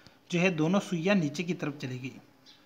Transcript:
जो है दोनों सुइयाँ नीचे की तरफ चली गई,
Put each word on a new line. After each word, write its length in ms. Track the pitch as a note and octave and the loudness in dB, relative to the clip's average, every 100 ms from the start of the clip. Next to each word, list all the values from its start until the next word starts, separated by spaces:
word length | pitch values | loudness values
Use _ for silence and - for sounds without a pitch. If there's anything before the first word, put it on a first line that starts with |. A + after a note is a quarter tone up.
| - - - | -20 -20 -2
जो 80 | E3+ | 2
है 160 | F#3 D#3 | 2 2
दोनों 240 | D#3 - | 2 2
सुइयाँ 340 | - E3+ F3+ G3+ | 0 0 2 4
नीचे 260 | D3 C#3+ | 2 -2
की 100 | F3 E3 | -4 -4
तरफ 220 | D3+ C#3+ | -4 -6
चली 220 | C3 B2 | -8 -8
गई, 140 | B2+ - - _ - - | -10 -14 -20 _ -20 -20